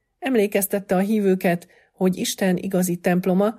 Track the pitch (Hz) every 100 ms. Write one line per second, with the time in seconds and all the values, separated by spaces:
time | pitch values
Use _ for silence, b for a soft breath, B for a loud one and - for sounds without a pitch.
0 | _ - 285 240 202 202 196 202 196 185
1 | 196 220 196 185 190 170 - b b -
2 | 190 185 240 - 190 175 196 185 180 175
3 | 190 180 190 185 208